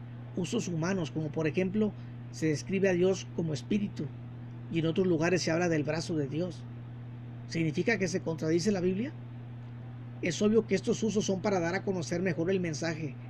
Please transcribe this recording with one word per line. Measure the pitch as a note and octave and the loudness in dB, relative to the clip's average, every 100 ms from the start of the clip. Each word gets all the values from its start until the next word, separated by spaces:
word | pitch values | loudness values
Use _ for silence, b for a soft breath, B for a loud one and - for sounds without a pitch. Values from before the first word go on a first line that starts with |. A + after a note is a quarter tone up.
| - - - - | -10 -12 -8 -4
usos | E3+ A#3 F3+ | -2 -2 -2
humanos, | D#3+ E3+ G3 D#3 | 0 0 0 0
como | D#3 D#3 | -2 -2
por | D#3+ D#3 | 0 0
ejemplo, | C#3+ F#3 G#3+ G#3 - B B - | 2 2 2 0 -2 B B -12
se | - D#3+ | -2 0
describe | D3 - F#3+ F#3+ | 0 0 2 4
a | |
Dios | F3+ F#3 F#3+ - - | 6 4 2 -2 -4
como | E3 | -2
espíritu, | D3 - G#3 G#3 - D3 - - - - - - | -2 0 0 0 -4 -6 -8 -12 -12 -12 -12 -4
y | E3 | 0
en | D#3+ | 2
otros | E3 F#3 | 4 4
lugares | D#3+ E3 F#3 | 4 4 4
se | - | 2
habla | D#3+ F3+ | 2 4
del | D#3 | 4
brazo | D3 D#3 E3 D#3+ | 2 0 0 0
de | C3+ | 0
Dios. | D3 F3+ - - - - - - - - - - | -2 -2 -4 -10 -12 -12 -12 -12 -12 -12 -12 -4
¿Significa | E3+ D#3+ D#3+ A3+ G#3+ | 0 2 2 2 2
que | F#3+ | 2
se | F#3 | 0
contradice | - D#3+ D#3+ F3 F3+ | -2 -2 2 4 4
la | G3 | 2
Biblia? | F3+ F#3+ C4+ - - - - - - - - - - - | 2 0 -2 -6 -12 -12 -12 -12 -12 -12 -12 -12 -12 -6
Es | F#3 - | -2 2
obvio | G#3+ A3 G#3+ | 4 4 4
que | |
estos | F#3+ - G#3+ | 2 2 2
usos | A3 G3+ | 2 2
son | - F#3 | 2 0
para | G#3+ G3 | 2 2
dar | E3 | 2
a | C#4+ | 0
conocer | - F#3 C#3 F3 | -2 -2 -2 0
mejor | F#3 E3 E3+ | 0 0 2
el | G3 | 2
mensaje, | F3 C#3+ E3 D#3 D3+ - - | 0 -2 -2 -2 -4 -8 -8